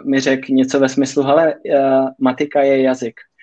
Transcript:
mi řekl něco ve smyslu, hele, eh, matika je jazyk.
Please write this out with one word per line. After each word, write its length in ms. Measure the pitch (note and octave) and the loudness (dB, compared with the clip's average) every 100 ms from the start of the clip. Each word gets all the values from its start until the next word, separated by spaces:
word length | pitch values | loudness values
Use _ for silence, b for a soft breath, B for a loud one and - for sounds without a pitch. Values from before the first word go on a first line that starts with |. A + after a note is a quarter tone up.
| C#3+ | -2
mi 140 | C3+ | -2
řekl 260 | C3+ C3+ C3+ | 0 -2 0
něco 300 | C3 C3 C#3 | 0 0 2
ve 100 | C3+ | 0
smyslu, 340 | C#3+ C3+ C#3+ | 0 -2 0
hele, 320 | C#3 D3+ D#3+ C#3+ - | 2 2 2 -2 -2
eh, 100 | C#3+ C3+ C3+ C3+ - | 0 2 0 0 -2
matika 420 | C3 - D3 D3 | -2 -2 -2 0
je 200 | C#3 C3+ | 2 2
jazyk. 320 | C3 C3 A2+ - - _ | 0 -2 -6 -12 -20 _